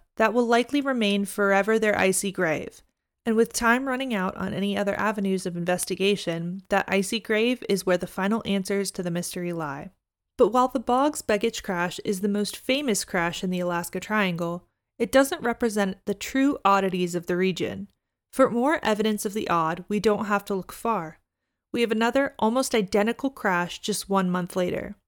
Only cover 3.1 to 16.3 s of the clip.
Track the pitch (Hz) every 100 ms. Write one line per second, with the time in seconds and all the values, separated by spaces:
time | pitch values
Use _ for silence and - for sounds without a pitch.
3.1 | _ 240 220 226 - 233 247 269 254 269
4.1 | 208 185 - 190 - 202 196 202 - 208
5.1 | 214 196 190 185 175 170 180 - 190 196
6.1 | 196 - 165 170 190 - 196 - 196 190
7.1 | 226 - 214 233 247 - 196 190 180 180
8.1 | - 196 220 - 196 190 202 196 - 175
9.1 | 170 170 185 175 165 151 139 180 _ _
10.1 | _ _ - 220 247 254 269 233 247 294
11.1 | 302 - 208 226 - - 175 180 - -
12.1 | 190 208 202 202 - - 262 285 202 -
13.1 | 190 170 170 185 180 175 170 175 185 -
14.1 | 214 190 170 170 175 _ _ _ - 220
15.1 | 262 269 330 233 233 240 208 196 190 -
16.1 | 196 -